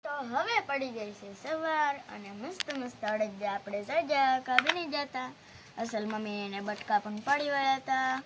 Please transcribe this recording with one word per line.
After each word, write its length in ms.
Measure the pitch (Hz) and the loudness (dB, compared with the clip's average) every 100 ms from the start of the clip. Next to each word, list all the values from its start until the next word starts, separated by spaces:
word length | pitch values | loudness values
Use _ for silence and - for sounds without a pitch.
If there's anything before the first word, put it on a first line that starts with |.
તો 100 | 302 285 247 | -4 -4 0
હવે 300 | 247 403 453 392 | 0 4 2 2
પડી 220 | 277 262 | 0 0
ગઈ 220 | 226 208 | -4 -8
છે 180 | 202 202 | -8 -14
સવાર 600 | 196 262 320 320 311 294 277 - | -10 -4 -2 2 4 4 2 -6
અને 200 | 208 202 | -12 -10
મસ્ત 360 | 202 254 381 - | -8 -8 -6 -4
મસ્ત 280 | 277 247 - | -4 -4 -4
અડદિયા 500 | 208 214 214 196 202 | -2 0 0 0 -4
આપણે 300 | 196 202 202 | -2 -4 -6
જાગ્યા 560 | 208 294 294 285 269 262 | 0 0 4 4 6 4
કા 180 | 262 254 | 4 2
બની 280 | 269 349 330 | 4 2 2
જતા. 440 | 285 285 262 254 - - - - - | -2 -2 -4 -6 -10 -18 -20 -16 -6
અસલ 280 | 226 226 214 | -4 -2 -2
મમ્મી 400 | 214 214 208 202 | -2 -2 -4 -4
એને 140 | 196 | -4
બટકા 380 | 202 208 - 208 | -4 -6 2 2
પણ 200 | 208 208 | 2 -6
પાડી 300 | 240 285 294 | 2 2 4
વાળ્યા 260 | 277 269 269 | 2 2 2
હતા. 460 | 262 262 262 262 | 2 2 2 0